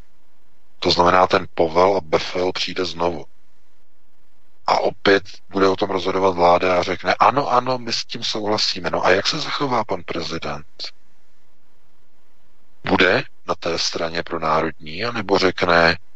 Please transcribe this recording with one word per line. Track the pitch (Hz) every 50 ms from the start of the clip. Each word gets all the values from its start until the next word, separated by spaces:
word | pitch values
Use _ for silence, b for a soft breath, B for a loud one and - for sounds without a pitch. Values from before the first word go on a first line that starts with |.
| - - - - - - - - - - - - - - - -
To | - 90
znamená, | - 90 90 87 90 92 92 -
ten | - 95 87 - -
povel | - 85 80 80 87 92 98 101 92
a |
befel | 82 78 82 - - - - 92 90 92
přijde | 92 - - 92 90 95 92
znovu. | 82 82 85 85 87 87 76 - - - - - - - - - - - - - - - - - - - - - - - - - - - - - -
A | - -
opět | - 101 - - - 104 98 98 - - - - - -
bude | - 98 95 95
o | 95
tom | - 104 98
rozhodovat | 95 92 90 95 92 95 95 95 90
vláda | 87 87 87 87 87 92 92 90 87
a | 85
řekne, | 95 90 - - 90 - -
"Ano, | 95 104 117 139 127 -
ano, | 123 120 123 127 131 123
my | 120 117 113
s | - -
tím | - - - -
souhlasíme." | - - 110 107 101 107 104 - - - 92 87 85
No | - - -
a | -
jak | 92 98 - -
se | - 151
zachová | 139 - - - 147 135 120 113 107
pan | - 101 85 -
prezident? | - - 85 80 80 82 78 - 73 71 71 - - - - - - - - - - - - - - - - - - - - - - - - - - - - - - - - - - - - - - - - - - - - -
Bude | - 95 95 92 92 104 131 - - - - -
na | - 87
té | - - 85 82 85
straně | - - - 87 85 82 82 85 85
pronárodní, | - 85 82 80 80 78 80 80 80 - - 80 76 76 90 107
anebo | 120 120 117 98 95 98 95
řekne, | 95 92 - - 95 87 85 85 85 85 85 - - - -